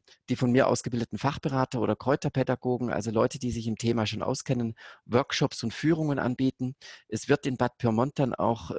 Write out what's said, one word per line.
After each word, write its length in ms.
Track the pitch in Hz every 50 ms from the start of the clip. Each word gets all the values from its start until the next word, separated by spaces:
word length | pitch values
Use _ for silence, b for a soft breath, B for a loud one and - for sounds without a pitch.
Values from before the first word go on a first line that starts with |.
| b b b b _ -
die 80 | 127
von 140 | - 131 123
mir 160 | 120 131 -
ausgebildeten 500 | - 120 - - 117 120 120 117 - -
Fachberater 640 | 104 - 139 139 - - 156 135 131 131 - - 120
oder 160 | 107 104 107
Kräuterpädagogen, 960 | - - 123 143 - - 147 - 135 127 - 127 - - 127 123 120 127 117
also 180 | - - 101 117
Leute, 300 | 107 113 113 127 - 135
die 120 | 127 123
sich 160 | 113 117 110
im 100 | 117 110
Thema 280 | - - 117 117 117 110
schon 160 | 104 110 104
auskennen, 540 | - - 135 - - - 135 123 117 113 113 B B B B B B
Workshops 580 | - 110 123 139 - - - 151 131 - - -
und 100 | 113 -
Führungen 460 | - - 151 165 160 156 147 143 131
anbieten. 560 | - 123 123 - 131 131 - - 127 127 131 B B B B B B -
Es 180 | 110 113 -
wird 200 | - 143 - -
in 100 | 143 131
Bad 200 | - 127 120 -
Pyrmont 420 | - - 117 110 110 123 143 - -
dann 160 | 139 123 -
auch, 360 | - 90 110 117 113 - - -